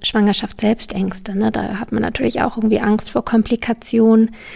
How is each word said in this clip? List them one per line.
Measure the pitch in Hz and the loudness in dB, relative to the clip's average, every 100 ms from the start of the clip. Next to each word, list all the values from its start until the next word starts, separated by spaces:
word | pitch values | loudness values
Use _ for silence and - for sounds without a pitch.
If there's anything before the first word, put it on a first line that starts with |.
Schwangerschaft | - 226 208 196 208 - | -4 2 2 2 -2 -2
selbst | 208 220 - | 0 0 -2
Ängste, | 196 190 185 - 196 | -4 -4 -4 -6 -2
ne? | 220 | 0
Da | - 196 202 | 0 -4 -6
hat | 226 | -4
man | 214 | -2
natürlich | - 226 233 254 | -2 -2 -2 0
auch | 240 233 | -2 0
irgendwie | 220 220 | 0 2
Angst | 214 214 - | 2 0 0
vor | - | -4
Komplikationen, | - 226 214 226 - 226 - 226 220 226 226 - - | 0 2 2 -2 -2 -6 -2 2 6 6 4 -2 -18